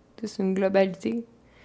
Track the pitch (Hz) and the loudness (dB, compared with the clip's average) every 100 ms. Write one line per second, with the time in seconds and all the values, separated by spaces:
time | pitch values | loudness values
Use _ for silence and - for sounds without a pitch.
0 | _ - 214 - 190 190 190 196 190 180 | _ -12 -10 -2 0 2 2 4 2 0
1 | 220 233 233 - _ - | -4 -4 -8 -18 _ -20